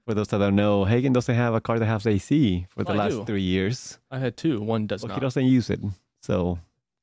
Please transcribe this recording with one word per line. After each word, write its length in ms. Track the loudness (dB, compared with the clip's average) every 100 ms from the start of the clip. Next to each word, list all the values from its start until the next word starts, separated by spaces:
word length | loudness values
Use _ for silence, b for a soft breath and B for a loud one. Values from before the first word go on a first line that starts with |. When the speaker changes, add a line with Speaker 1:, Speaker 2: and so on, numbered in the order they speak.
| -4
Speaker 1:
for 100 | -2
those 140 | 0
that 100 | 0
don't 160 | 2 4
know, 280 | 4 4 4
Hagen 280 | 2 2
doesn't 220 | 2 2 0
have 180 | 0
a 80 | 0
car 160 | 0 0
that 80 | 0
has 220 | 0 0
A 100 | 0
C 480 | 2 2 4 2 -4
for 140 | -6
the 80 | -2
Speaker 2:
Well, 60 | 0
I 40 | 0
Speaker 1:
last 80 |
Speaker 2:
do. 120 | -2 -4
Speaker 1:
three 180 | -2
years. 560 | 0 0 0 -4 -10 -18 _
Speaker 2:
I 80 | -6
had 180 | -6 -2
two. 220 | -2 -2
One 280 | -2 -2 -2
does 160 | -4
Speaker 1:
Well, 60 | -6
Speaker 2:
not. 60 | -4
Speaker 1:
he 60 |
doesn't 240 | -4 0 4
use 240 | 4 2
it, 100 | -4 -4 -10 _ _
so. 360 | -4 0 0 -4 -8 _ _ _